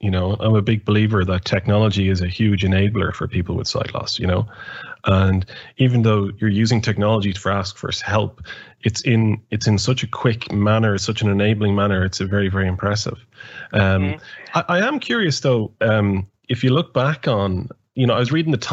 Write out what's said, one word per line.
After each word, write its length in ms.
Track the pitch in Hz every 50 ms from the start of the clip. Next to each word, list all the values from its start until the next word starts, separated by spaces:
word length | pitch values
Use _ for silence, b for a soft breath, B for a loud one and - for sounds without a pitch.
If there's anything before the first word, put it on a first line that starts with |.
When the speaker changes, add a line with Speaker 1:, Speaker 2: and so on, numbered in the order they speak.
Speaker 1:
You 80 | - 101
know, 240 | 92 92 90 95 104 101
I'm 140 | - 110 110
a 80 | 104
big 240 | 98 117 113 101 -
believer 380 | - 104 104 110 107 110 98 92
that 180 | 95 90 90 -
technology 640 | - 104 95 - - 101 104 110 107 95 101 95 95
is 140 | 95 87
a 40 | 90
huge 360 | 87 90 - 110 107 101 90
enabler 500 | 92 92 92 95 101 104 104 95 92 82
for 160 | - - 90 -
people 260 | - 92 85 - 87
with 120 | 87 - -
sight 240 | - - - -
loss, 260 | - - - - - -
you 80 | -
know, 200 | 90 90 98 113 B B B B B B B B B B B -
and 400 | 107 98 95 95 95 95 95 92 B B B B B B
even 260 | - 131 127 123 120
though 280 | 113 113 107 104 98 98 101 -
you're 100 | 113 110 98 104
using 180 | 113 113 123 110
technology 520 | - 113 98 92 101 104 113 107 98 104
for 200 | 90 - - 92
ask 240 | 101 101 92 - -
for 140 | - - 98 - -
help, 380 | - - 101 110 101 - - - - B B B B B B B
it's 220 | - 113 - -
in, 400 | - 131 117 113 113 107 104 107 - -
it's 160 | 107 107 -
in 100 | 110 104
such 260 | 95 - - 131 -
a 40 | -
quick 440 | - - - - 123 110 117 - -
manner, 440 | 107 104 101 104 110 113 113 107 101
such 240 | 95 - - 104 -
an 80 | 110 104
enabling 460 | 98 101 101 107 110 104 107 101 101
manner. 280 | 101 101 101 98 92
It's 160 | 92 95 - -
a 60 | 98
very, 240 | 92 101 101 101 92
very 180 | 95 95 95
impressive. 520 | 90 90 92 98 101 104 107 - - - - - _ B B B B B B B B B
Um, 280 | 104 98 95 95 92
Speaker 2:
Mm-hmm. 560 | 95 95 98 - - - - - - - - 165 170 -
Speaker 1:
I, 60 | 175 180
I 100 | 208 262
am 120 | 302 262
curious 400 | - - 240 233 202 160 135 -
though, 300 | - 139 123 113 107 - _ -
um, 440 | 110 113 107 107 104 101 98 98 98 - _ _ _ -
if 160 | 123 - -
you 60 | 127
look 220 | 127 160 170 - -
back 340 | 127 127 143 156 - - 147
on, 400 | 117 101 98 98 92 90 - - - _ _ _ -
you 120 | 127 127
know, 80 | 123 104
I 60 | 117
was 120 | 123 117
reading 200 | 147 165 160 160
the 140 | 151 - - -